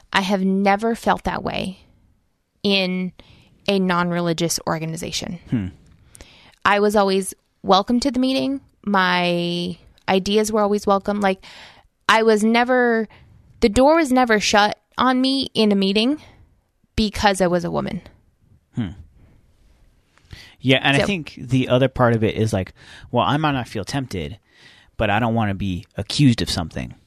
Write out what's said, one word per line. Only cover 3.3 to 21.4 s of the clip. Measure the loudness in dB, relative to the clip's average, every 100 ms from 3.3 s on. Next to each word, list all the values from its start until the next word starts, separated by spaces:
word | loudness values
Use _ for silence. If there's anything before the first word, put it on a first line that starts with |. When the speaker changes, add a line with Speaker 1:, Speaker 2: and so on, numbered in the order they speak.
| -20 _ _ -2
Speaker 1:
a | 0
non-religious | 2 0 0 -2 -2 -2 -2 -4 -6
organization. | -6 -6 -8 -8 -8 -8 -12 -4
Speaker 2:
Hmm. | -4 -4 -10 -20 _ _ -20 -20 -20 -20 _
Speaker 1:
I | 0 2
was | 2 2
always | 2 0 -4 -12 _ _
welcome | 2 2 2 0
to | 0
the | -2
meeting. | -2 -2 -4 -6 -12 _
My | -2 0 2 0 0 -2 -2 -4 -6 -10 -18 _ -2
ideas | 0 0 0 0
were | 0
always | 0 0 0
welcome. | 0 -2 -2
Like, | -2 -2 -8 -20 -20 -20 _ _ 0
I | 2
was | 4 4
never, | 4 2 2 2 2 0 -2 -10 -20 -20 _ -2
the | 2
door | 4 6 6
was | 4
never | 2 4 2
shut | 2 2 2 -2 _ -2
on | 0 2
me | 0 -2 -2
in | 0 2
a | 2
meeting | 2 2 0 -2 -8 -20 -20 _ _ _ _ -4
because | -4 0 0 2
I | 0
was | 0
a | -4
woman. | -6 -6 -8 -14 -20 _ _ _ _ _
Speaker 2:
Hmm. | -10 -10 -10 -20 _ -20 _ _ _ _ _ _ _ _ _ _ -20 -20 _
Yeah, | 2 2
and | 4 2
I |
Speaker 1:
So | 0
Speaker 2:
think | -2 -8
the | -14